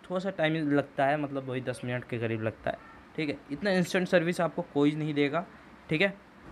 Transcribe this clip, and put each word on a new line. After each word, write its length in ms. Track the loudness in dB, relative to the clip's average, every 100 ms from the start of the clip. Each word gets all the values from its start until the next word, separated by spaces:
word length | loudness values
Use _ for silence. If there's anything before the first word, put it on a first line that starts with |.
| -8
थोड़ा 100 | -4
सा 100 | -4
टाइम 420 | 0 0 2 2
लगता 340 | 2 0 0 0
है, 120 | 0
मतलब 320 | -2 -4 -4
वही 120 | -4
दस 200 | -4 -6 -4
मिनट 180 | -6
के 160 | -4 -4
करीब 220 | -2 -2
लगता 300 | -4 -4 -6
है, 60 | -6 -10 -20 -12 -6
ठीक 140 | -4
है। 80 | -4 -8
इतना 200 | -4 0
इंस्टेंट 360 | 2 2 2 4
सर्विस 340 | 4 4 0
आपको 200 | -2 -2
कोई 300 | -2 2 4
नहीं 220 | 2 0
देगा, 320 | 0 0 0 -6 -12 -20 -16 -4
ठीक 120 | 0
है। 320 | 0 -2 -16 -20 -8